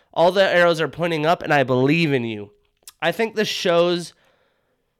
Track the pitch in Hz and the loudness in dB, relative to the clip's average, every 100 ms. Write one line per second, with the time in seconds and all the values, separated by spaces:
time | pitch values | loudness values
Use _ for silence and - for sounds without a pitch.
0 | _ - 175 190 190 175 175 160 151 - | _ 0 2 4 2 4 2 2 -4 -4
1 | 170 160 151 180 - 147 127 127 135 165 | -4 -2 0 0 0 0 2 2 2 2
2 | 160 135 117 107 101 _ _ _ - _ | 0 -2 -4 -8 -14 _ _ _ -20 _
3 | 160 165 226 214 208 - 185 170 175 175 | -4 -2 -4 -4 -6 -4 0 2 2 -2
4 | 165 - _ _ _ _ _ _ _ | -8 -18 _ _ _ _ _ _ _